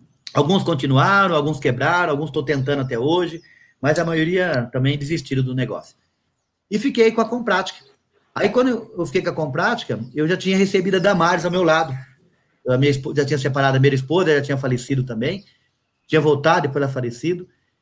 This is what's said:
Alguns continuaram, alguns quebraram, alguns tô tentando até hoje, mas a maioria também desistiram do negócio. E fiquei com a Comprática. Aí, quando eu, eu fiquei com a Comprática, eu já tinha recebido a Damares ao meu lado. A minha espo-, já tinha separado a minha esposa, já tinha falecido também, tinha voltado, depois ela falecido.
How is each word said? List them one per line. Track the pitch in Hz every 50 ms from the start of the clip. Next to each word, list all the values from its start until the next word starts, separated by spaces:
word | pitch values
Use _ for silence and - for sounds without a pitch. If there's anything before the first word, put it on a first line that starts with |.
| _ _ _ _ - - -
Alguns | 139 147 147 190 202 196
continuaram, | 170 170 135 156 139 135 135 151 185 196 202 196 190 170
alguns | 151 143 147 156 151
quebraram, | - 165 - 127 135 151 170 180 180 160 147
alguns | 139 156 156
tô | - 160 147
tentando | 143 151 139 131 139 143 143 135
até | 123 127
hoje, | 113 120 147 165 180 180 156 160 165 - _ _ _ _ _ _ _
mas | - 139 156 165
a | 170
maioria | 165 165 160 160 160 180 190 180 175 151 127 120 - -
também | 131 127 135 147
desistiram | 143 143 139 160 160 - - 135 131 131
do | 127 127
negócio. | 131 127 107 98 85 - - - _ _ _ _ _ _ _ _ _ _ _ _ _ _ -
E | 196 208
fiquei | 220 277 - 233 226 220
com | 214 220
a | 226 226
Comprática. | 240 247 233 226 196 185 190 - - - - _ _ _ _ _ _ _ _ _ -
Aí, | - 170 208
quando | - 247 254 262
eu, | 247 220 - - -
eu | 180 170
fiquei | - - 185 160
com | 175
a | 151
Comprática, | 147 156 147 131 160 180 214 240 - - - 123 107 113 127 -
eu | 151 151 156
já | 185
tinha | 180 - 185 190
recebido | 190 196 190 - 190 175 196 190 190
a |
Damares | 170 202 202 175 165 170 175 175 160
ao | 180
meu | 175 185 180
lado. | 160 156 160 165 143 131 131 - - _ _ _ _ _ _ _ _ _ _ - 127
A | 127 127
minha | 139 143 139
espo-, | 135 131 147 123
já | 139 143
tinha | 131 151 139
separado | 127 147 135 143 139 135 131
a | 131
minha | 131 143 135
esposa, | 131 131 - 151 180 185 160 151
já | 143 139
tinha | 135 143
falecido | 135 139 135 127 123 - - 175 135 123
também, | - 117 110 120 143 185 202 - _ _ _ _ _ _ _ _ _ _ _ _
tinha | - - 156
voltado, | 143 156 147 135 131 156 139 143 143
depois | 139 135 147 143
ela | 131 131
falecido. | 131 120 120 120 - - 143 - - - - _ _ _ _ _ _